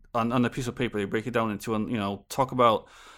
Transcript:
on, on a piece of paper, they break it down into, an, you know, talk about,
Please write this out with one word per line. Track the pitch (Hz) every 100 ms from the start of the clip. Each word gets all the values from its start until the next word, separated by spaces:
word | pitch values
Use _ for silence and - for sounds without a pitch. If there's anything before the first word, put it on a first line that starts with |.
| _
on, | 117 117
on | 123
a | 120
piece | - 120
of |
paper, | - 117 104
they |
break | 98 110 120
it |
down | 117 110
into, | 98 -
an, | 110 107
you | 113
know, | 101 98 -
talk | - 131
about, | 127 120 107 - - -